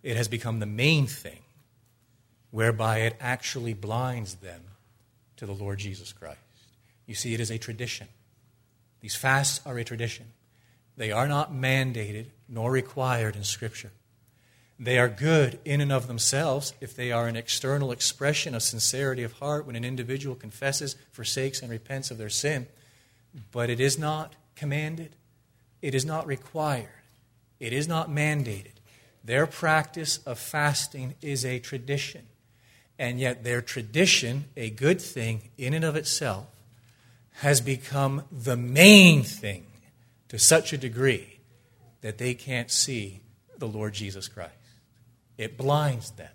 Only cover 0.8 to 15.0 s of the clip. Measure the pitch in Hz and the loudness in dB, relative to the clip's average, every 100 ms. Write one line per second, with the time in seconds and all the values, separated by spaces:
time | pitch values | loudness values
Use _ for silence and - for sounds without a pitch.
0.8 | 139 160 131 - - - _ _ _ _ | 4 4 2 -2 -14 -18 _ _ _ _
1.8 | _ _ _ _ _ _ _ 110 113 110 | _ _ _ _ _ _ _ 2 2 4
2.8 | 110 110 113 113 123 123 - 131 117 104 | 2 2 0 -2 -6 -6 -6 -8 -8 -8
3.8 | 101 113 127 123 98 92 92 85 90 98 | -4 -4 -2 -4 -8 -12 -16 -18 -20 -20
4.8 | _ _ _ _ _ - 101 98 101 101 | _ _ _ _ _ -14 -10 -6 -6 -6
5.8 | 101 92 87 - 80 71 _ _ _ _ | -8 -10 -16 -16 -16 -16 _ _ _ _
6.8 | _ _ - 104 123 113 113 113 - 110 | _ _ -14 -8 -6 -4 -4 -6 -10 -8
7.8 | 120 - 101 _ _ _ _ _ _ _ | -8 -10 -14 _ _ _ _ _ _ _
8.8 | _ _ 107 - 135 135 139 - 147 123 | _ _ -10 -2 2 4 2 -4 -8 -8
9.8 | 120 113 117 - - _ _ _ _ _ | -6 -4 -6 -6 -18 _ _ _ _ _
10.8 | _ - 110 107 139 147 151 131 131 135 | _ -8 -2 0 2 0 -2 -2 2 2
11.8 | 131 117 104 104 113 _ - 113 117 131 | 0 -4 -6 -8 -12 _ -12 -4 0 0
12.8 | 131 - 127 120 110 104 101 - 113 - | -2 -4 0 0 0 -2 -6 -6 -8 -10
13.8 | 101 - _ _ _ _ _ _ _ _ | -18 -20 _ _ _ _ _ _ _ _
14.8 | 123 127 | 2 4